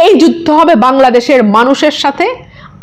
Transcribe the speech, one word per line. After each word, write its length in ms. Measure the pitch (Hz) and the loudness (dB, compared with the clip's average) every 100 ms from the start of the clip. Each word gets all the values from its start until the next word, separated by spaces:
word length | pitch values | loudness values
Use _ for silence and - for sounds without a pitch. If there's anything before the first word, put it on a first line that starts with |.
এই 80 | 349 330 | 2 2
যুদ্ধ 240 | 330 - - 302 | 2 0 -2 0
হবে 160 | 320 302 262 | 2 2 0
বাংলাদেশের 540 | 269 254 240 240 262 214 214 | 2 2 0 0 0 0 0
মানুষের 380 | 254 277 302 294 | 0 0 -2 -2
সাথে 240 | 285 - 392 508 - - - - | -6 -4 -6 -6 -16 -20 -20 -8